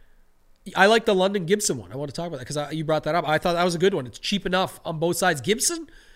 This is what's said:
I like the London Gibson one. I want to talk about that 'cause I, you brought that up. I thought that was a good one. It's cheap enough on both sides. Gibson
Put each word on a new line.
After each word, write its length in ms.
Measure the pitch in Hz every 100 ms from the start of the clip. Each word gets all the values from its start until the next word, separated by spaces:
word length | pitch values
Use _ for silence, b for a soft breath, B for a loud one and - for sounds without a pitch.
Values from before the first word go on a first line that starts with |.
| - - _ _ _ _ - -
I 80 |
like 220 | 196 226 226
the 80 |
London 320 | 190 190 202 165
Gibson 320 | 208 - 127
one. 140 | 92
I 40 | 131
want 140 | 147
to 40 |
talk 120 | 151 170
about 120 | 143
that 60 | 123
'cause 120 | 147
I, 120 | 143
you 120 | 160
brought 200 | 156 156
that 100 | 151
up. 120 | 165 151
I 120 | 156
thought 160 | 180
that 100 | 170
was 100 | 180
a 40 | 170
good 160 | 185
one. 120 | 185 123
It's 120 | -
cheap 260 | - 202
enough 360 | 185 185 180 -
on 140 | - 165
both 180 | 165 165
sides. 240 | 185 151
Gibson 480 | 123 220 - 339 311 b b